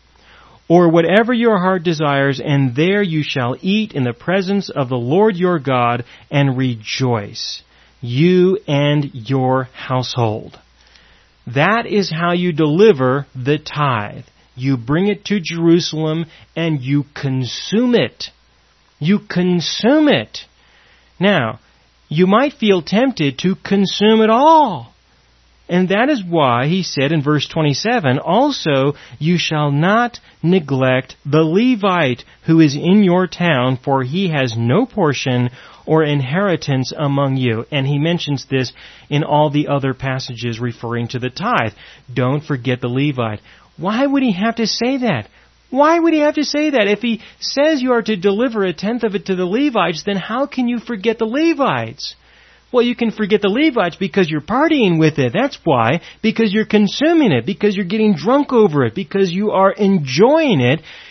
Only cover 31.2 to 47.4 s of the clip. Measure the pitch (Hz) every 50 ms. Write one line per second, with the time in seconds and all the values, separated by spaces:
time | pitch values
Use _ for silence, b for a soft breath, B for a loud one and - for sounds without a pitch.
31.2 | _ 143 143 156 165 156 170 202 240 254 254 202 202 196 180 175 151 127 120 -
32.2 | - b b b - 156 160 165 160 143 135 143 147 170 190 214 202 175 175 185
33.2 | 185 175 - - 175 175 151 123 123 131 131 127 - 147 135 131 127 127 147 190
34.2 | 202 175 156 143 131 120 107 117 117 117 135 202 254 - - 214 175 147 127 -
35.2 | - 135 123 123 123 123 B B B B B B B - 156 160 156 147 147 143
36.2 | 131 123 151 190 208 196 165 151 - 143 135 131 127 - - - 151 143 139 139
37.2 | 143 135 135 131 127 120 110 113 120 - 151 139 135 135 143 143 151 165 175 165
38.2 | - 147 143 127 - - 131 131 123 - B B B B B B B B 147 147
39.2 | 151 - 151 147 151 151 143 147 147 135 143 139 131 135 127 - 135 135 131 131
40.2 | - - 123 113 120 120 113 110 123 120 117 - 127 113 117 117 120 117 - 120
41.2 | 123 127 - - 180 240 240 147 117 107 - B B B B B B - 120 131
42.2 | 123 127 143 147 147 - 143 123 117 127 123 123 131 120 123 131 143 151 135 127
43.2 | 117 110 107 101 b b b b b b b - 156 190 214 247 277 285 269 277
44.2 | 269 240 180 180 214 233 226 233 226 - - - 233 254 277 254 254 220 156 110
45.2 | 104 - b b b b b b _ _ 247 269 294 311 339 339 330 339 320 302
46.2 | 294 302 302 302 285 - - 294 302 302 277 233 202 202 208 208 - 233 226 214
47.2 | B B B B